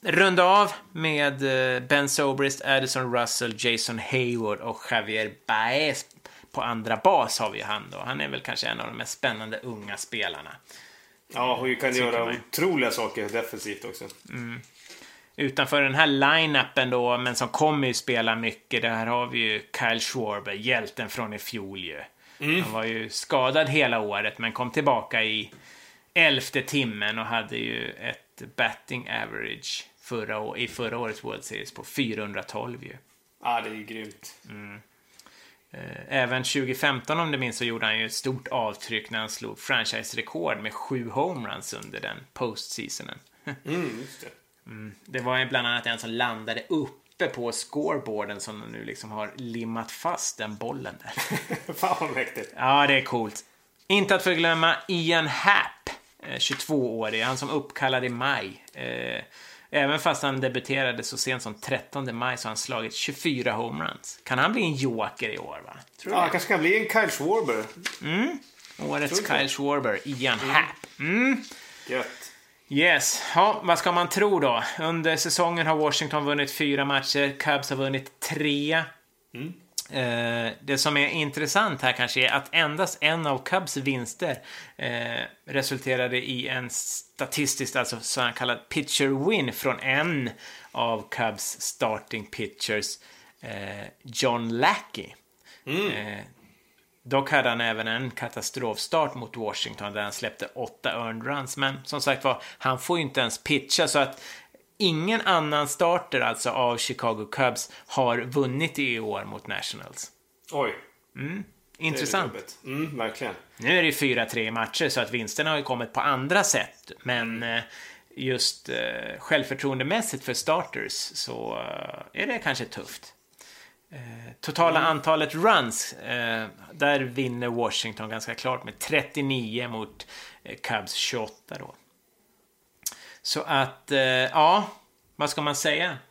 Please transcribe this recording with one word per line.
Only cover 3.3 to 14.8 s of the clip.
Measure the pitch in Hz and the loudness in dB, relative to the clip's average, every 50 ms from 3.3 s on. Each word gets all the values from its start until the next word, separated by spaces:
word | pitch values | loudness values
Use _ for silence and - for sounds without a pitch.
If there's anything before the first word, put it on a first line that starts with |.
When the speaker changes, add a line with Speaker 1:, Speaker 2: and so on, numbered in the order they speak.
| - - 123 120 110 104 | 0 -2 -2 -2 -4 0
Speaker 1:
Jason | - 120 117 113 - - 117 113 | 2 2 2 2 0 -2 -4 -6
Hayward | 104 - - 127 127 120 120 117 113 107 104 - | -6 -2 0 0 2 2 0 0 0 -2 -2 -2
och | - 117 110 - - - | -4 -8 -8 -8 -4 0
Javier | 127 113 104 104 107 110 110 107 - - _ | 0 0 0 0 -2 -2 -2 -2 -4 -10 _
Baez | - 117 107 110 117 127 143 156 151 135 - - - - - _ - - - - _ _ | 0 2 2 2 2 2 2 2 2 0 -2 -6 -12 -16 -20 _ -20 -20 -20 -20 _ _
på | - 123 | -4 -2
andra | 120 117 113 110 113 113 | 0 -2 -2 0 0 0
bas | 107 - 185 196 160 123 107 - - | 4 6 6 6 6 4 4 2 0
har | 120 107 | 0 -2
vi | 98 107 | -2 -4
ju | 101 | -4
han | 101 107 107 - 92 | -4 -4 -4 -6 -8
då. | 90 90 | -12 -10
Han | 92 120 127 - | -6 -6 -4 -4
är | 73 71 | -4 -4
väl | 69 - | -4 -6
kanske | - - - - - | -6 -4 -4 -4 -2
en | 58 57 - | -2 -2 -4
av | - | -4
de | - 113 | -8 -6
mest | 117 117 117 - - | -8 -8 -8 -8 -2
spännande | - 131 113 107 110 110 110 - - | -2 -2 -2 -2 -6 -8 -8 -8 -8
unga | 127 117 107 104 101 101 | -8 -10 -10 -8 -10 -8
spelarna. | 95 - - - 113 101 90 82 71 73 76 73 - _ _ - - - - - - - _ _ _ _ _ - | -10 -8 -6 -4 -2 -2 -2 -4 -6 -12 -14 -16 -18 _ _ -20 -20 -20 -20 -20 -20 -20 _ _ _ _ _ -4
Speaker 2:
Ja, | 127 123 127 123 | -2 2 2 2
och | 117 123 131 127 113 | 2 2 0 0 2
kan | 139 131 123 | 0 0 2
Speaker 1:
Tycker | 127 127 | 2 2
Speaker 2:
göra | 120 117 117 117 | 2 2 2 0
Speaker 1:
man | 120 120 | 0 -2
ju. | 120 104 - | -6 -8 -6
Speaker 2:
otroliga | - - 156 190 180 147 127 117 | -2 0 2 2 4 4 2 2
saker | - - 113 104 - - 107 104 | 2 0 -2 -2 -2 -4 -6 -2
defensivt | 104 117 113 - - 107 - 107 101 95 - | -2 -4 -4 -4 -8 -10 -8 -8 -8 -8 -10
också. | - 92 - - 98 - - _ - | -12 -12 -12 -12 -14 -16 -18 _ -14
Speaker 1:
Mm. | - 123 120 117 117 123 123 - _ - | -12 -10 -10 -10 -10 -12 -14 -18 _ -20